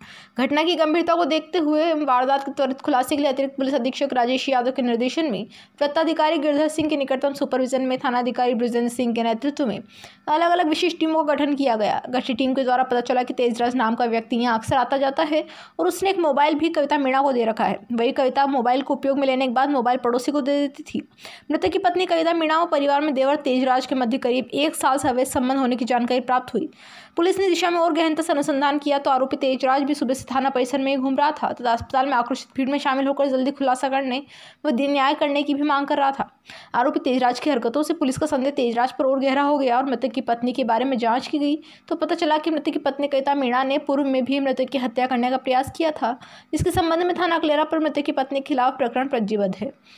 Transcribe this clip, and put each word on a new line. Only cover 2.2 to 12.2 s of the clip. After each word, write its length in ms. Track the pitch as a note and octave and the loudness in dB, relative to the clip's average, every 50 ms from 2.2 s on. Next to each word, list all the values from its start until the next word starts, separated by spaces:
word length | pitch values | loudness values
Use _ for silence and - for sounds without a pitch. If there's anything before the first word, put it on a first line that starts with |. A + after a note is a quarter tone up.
| C4 C4 C4+ C4+ C4+ | 2 2 0 0 -2
के 60 | C#4 | -4
त्वरित 300 | C#4 - C#4 B3+ C4 - | -4 -2 -2 -2 -2 -4
खुलासे 340 | - D4+ C#4+ B3 C4 - D#4 | -2 0 0 0 0 0 0
के 60 | C#4+ | 0
लिए 100 | C#4+ C#4+ | 0 0
अतिरिक्त 260 | C4 C4+ C4+ C4+ C#4 - | 0 0 -2 -4 -2 -4
पुलिस 160 | C4+ C4 C#4 | -2 -2 0
अधीक्षक 360 | C4+ A#3 C4 C4 - C#4+ C4+ C4 | 0 -2 -2 -2 -2 -4 -2 0
राजेश 360 | B3 A#3+ A#3+ C4 B3+ - C#4 | 0 0 2 0 -2 0 0
यादव 220 | C4 B3 A#3 B3+ | 0 0 0 0
के 100 | C4 - | -2 -2
निर्देशन 500 | B3 B3 A#3 A3+ B3 B3+ - E4 D#4+ D4 | -2 0 0 0 0 -2 -2 -2 -2 -2
में 160 | G#3 F3+ A3 - - - - _ _ - | -2 -4 -6 -10 -14 -20 -20 _ _ -2
वृत्ताधिकारी 560 | C#4+ C#4+ C#4+ D#4+ D#4+ E4 D#4+ D#4+ D#4 D#4 E4 D#4 | -2 0 0 0 0 0 0 0 0 0 2 0
गिरधर 300 | C4+ D4+ C#4+ C#4+ D#4 D4+ | 0 0 2 2 2 0
सिंह 220 | D4+ - D#4 D4+ | 0 -2 -2 0
के 80 | D4+ C#4+ | 0 -2
निकटतम 360 | C4+ C4 C4+ C4 C#4+ C#4 C#4 | 0 -2 -2 -2 -2 -4 -2
सुपरविजन 480 | - C#4+ - B3+ B3+ C4 B3 C4+ C4 | -2 -4 -2 0 -2 -2 0 0 -2
में 160 | C4 B3+ C4 B3+ | -2 -2 -2 -2
थानाधिकारी 540 | - C4 A#3+ B3 B3 B3 A#3 - B3 B3 B3+ | -2 -2 -2 0 -2 -2 0 0 0 0 0
बृजेंद्र 360 | A3 B3 A#3+ A#3+ A#3+ A#3+ A#3+ | 0 0 0 0 0 -2 -2
सिंह 240 | A#3+ - B3 A#3+ A3+ | -2 -2 -2 -2 0
के 100 | A#3 A3+ | 0 0
नेतृत्व 420 | A#3 A3+ A3+ C#4 D4 C#4+ - C#4+ | 0 -2 0 -2 -4 -2 -2 -2
में 140 | A3+ - - - - - - - - - _ - - | -2 -2 -6 -10 -16 -20 -20 -20 -20 -20 _ -4 -2
अलग-अलग 380 | D4+ D#4 E4+ E4+ F4 F4 F4 D4+ | 0 2 4 4 4 2 2 2
विशेष 320 | D#4 D#4 F4+ E4+ - - | 0 2 0 -2 0 0
टीमों 240 | D#4+ D#4+ D#4+ D#4 D#4 | -2 0 2 0 2
का 100 | D4 D4 | 2 2
गठन 220 | C4+ D4 C#4+ C#4+ | 0 2 0 0
किया 200 | C4 C#4 B3+ A3+ | 0 0 0 0
गया। 260 | A3 G#3 F#3+ - - - - | 2 0 0 0 -2 -4 -2
गठित 280 | B3 B3+ | -4 -4